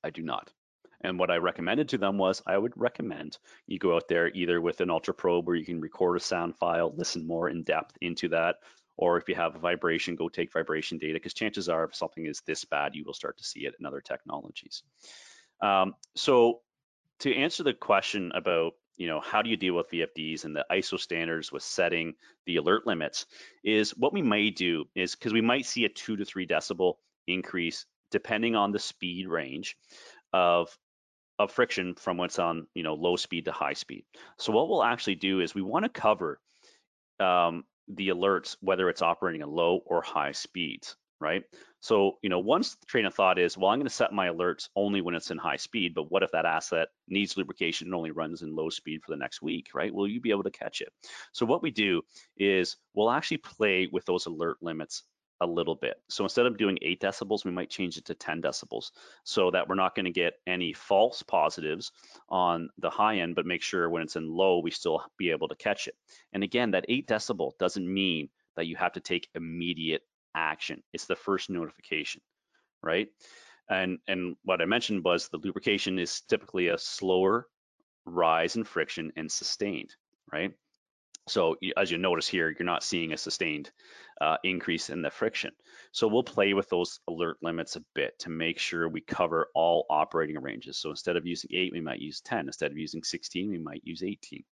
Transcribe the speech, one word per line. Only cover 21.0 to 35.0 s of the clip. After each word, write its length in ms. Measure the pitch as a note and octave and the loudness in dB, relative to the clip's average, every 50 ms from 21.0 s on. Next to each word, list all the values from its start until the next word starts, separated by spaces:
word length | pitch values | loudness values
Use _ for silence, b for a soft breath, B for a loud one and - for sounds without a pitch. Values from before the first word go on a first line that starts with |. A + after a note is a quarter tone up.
| - - F2 E2 E2 E2 E2 D#2+ D#2 - | -4 -4 -2 -2 -2 -2 -2 -4 -4 -6
with 120 | - C#2+ - | -10 -10 -8
setting 520 | - - - F2+ E2+ E2+ E2+ E2 E2 D2+ b b b b b _ | -6 0 2 2 2 2 0 -2 -4 -8 b b b b b _
the 100 | - E2+ | -2 -2
alert 320 | E2 D2 E2+ G2 A2 - | 0 4 4 2 2 2
limits 400 | A#2 G2 E2 D#2 C#2+ - - - B B B B B B B B | 0 -2 -2 -2 -4 -6 -8 -10 B B B B B B B B
is 320 | G#2 A2 G#2+ G#2+ G#2 - | 2 4 4 4 2 0
what 180 | - B2 C#3+ G3 | 0 0 2 2
we 80 | G3+ | 2
may 280 | E3 A#2+ G#2 G#2 G#2 G#2+ | 2 4 4 4 2 2
do 360 | F#2 - F#2 F2 E2+ D#2 D2 _ _ | 0 0 0 0 0 0 -2 _ _
is, 180 | - F#2 E2+ - | -4 -2 -2 -4
'cause 200 | _ - A#2+ G#2+ | _ -4 0 2
we 80 | A#2 | 2
might 240 | A2 A#2 B2 C#3 B2+ | 4 4 2 2 0
see 200 | - - B2+ A#2 | -4 -2 0 0
a 40 | G#2 | 0
two 260 | - - - - A2 | -2 -4 -6 -6 -4
to 100 | G2 G2+ | -4 -4
three 220 | - - G2 F#2 | -6 -6 -6 -2
decibel 500 | E2 E2+ D#2 - - G2 E2+ F#2 F2+ F2 _ _ _ _ _ _ | 0 0 0 0 -2 -2 2 2 2 2 _ _ _ _ _ _
increase 580 | - F2+ F#2 F2+ - - F2+ E2+ E2+ - - - _ _ _ _ _ | -4 -4 -4 -2 -4 -4 -2 -2 -2 -4 -6 -14 _ _ _ _ _
depending 440 | - G2+ - - A2+ G#2+ A#2 A#2 A2+ | -2 -2 0 0 -2 0 2 2 2
on 160 | G#2+ G2+ G2+ | 2 2 2
the 80 | G2+ G#2 | 0 -2
speed 480 | - - - _ - F2+ F2 F2+ F#2+ | -4 -6 -8 _ -8 -6 -6 -6 -6
range 500 | F#2 E2 E2 E2 - - D#2 - - - _ B B B B B B B B B _ | -4 -2 -4 -4 -4 -8 -10 -10 -10 -12 _ B B B B B B B B B _
of, 460 | - F#2 F2+ F2 F2 F2 E2+ - - _ _ _ _ _ _ _ _ _ _ _ _ | 2 4 6 6 6 6 4 0 -6 _ _ _ _ _ _ _ _ _ _ _ _
of 140 | - G#2 G2 | 0 0 0
friction 440 | - - B2 - - - F#2 F2+ F2 | 4 2 2 2 2 -2 -2 -4 -6
from 200 | - - F#2+ F2+ | -4 -2 -2 0
what's 240 | F2 F2 F2 - - | 0 0 -2 0 0
on, 260 | F2 E2+ E2 E2 D#2 _ _ | 0 0 0 -2 -6 _ _
you 100 | - E2 | -6 -4
know, 100 | D#2+ D#2 | -4 -4
low 240 | D2+ E2 F2 F2+ | 2 2 2 2
speed 260 | F2+ - - - E2+ E2 | 2 0 -2 -4 -4 -4
to 80 | F2 | -4
high 220 | - - D#2 C#2 C#2+ | -4 -2 -2 -2 -2
speed. 320 | - - - - G1+ - _ B B B B B | -4 -8 -12 -12 -16 -16 _ B B B B B
So 160 | B - - G#2+ | B -2 2 4
what 160 | A2 D3+ F3+ | 4 4 4
we'll 140 | G#3+ E3 G#2+ | 4 4 4
actually 320 | A#2 A#2+ A#2 | 4 2 2